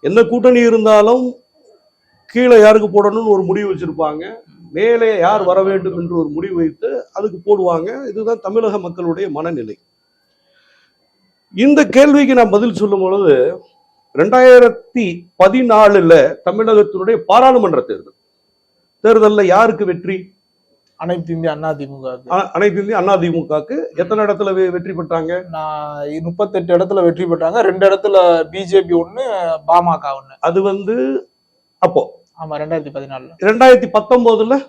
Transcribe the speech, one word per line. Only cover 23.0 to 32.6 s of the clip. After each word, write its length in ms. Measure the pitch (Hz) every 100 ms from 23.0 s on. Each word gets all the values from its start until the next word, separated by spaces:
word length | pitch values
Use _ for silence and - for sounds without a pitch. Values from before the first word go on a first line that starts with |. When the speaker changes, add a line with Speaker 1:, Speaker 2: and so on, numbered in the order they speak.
| 180 196
Speaker 1:
திமுகக்கு 600 | 170 165 151 151 151 262 160 -
எத்தனை 300 | 175 214 208
இடத்துல 280 | 196 202
வெ-, 160 | 190 185
வெற்றி 240 | 180 180
பெற்றாங்க? 500 | 170 165 165 160 180 180
Speaker 2:
நான் 540 | 160 156 151 151 147 147 156
முப்பத்தெட்டு 560 | 165 175 202 202 170 175
இடத்துல 260 | 185 196
வெற்றி 200 | 175 165
பெற்றாங்க. 360 | 175 165 165 214
ரெண்டு 280 | 196 190 196
இடத்துல 260 | 196 202 190 180 170 156
பி 140 | 180
ஜே 180 | 185 196
பி 120 | 180
ஒண்ணு, 300 | 170 170 226 262 202 170 160 147
பாமக 380 | 170 175 156 147 139
ஒண்ணு. 160 | 135 -
Speaker 1:
அது 220 | 156 175
வந்து 340 | 196 196 190 233 262 269 - _ _ _ _ _
அப்போ? 260 | 185 156 - - _ _
Speaker 2:
ஆமா, 140 | 160
ரெண்டாயிரத்தி 400 | 147